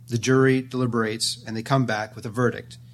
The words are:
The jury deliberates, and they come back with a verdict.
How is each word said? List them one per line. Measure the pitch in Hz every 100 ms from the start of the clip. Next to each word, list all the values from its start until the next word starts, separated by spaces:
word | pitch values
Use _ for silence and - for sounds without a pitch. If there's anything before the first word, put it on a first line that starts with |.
| -
The | 117
jury | 123 131 131 131
deliberates, | 127 127 123 117 110 110 - - 113
and | 110
they |
come | 110 139 117
back | 107 110 139
with | 113
a |
verdict. | 104 120 104 - - -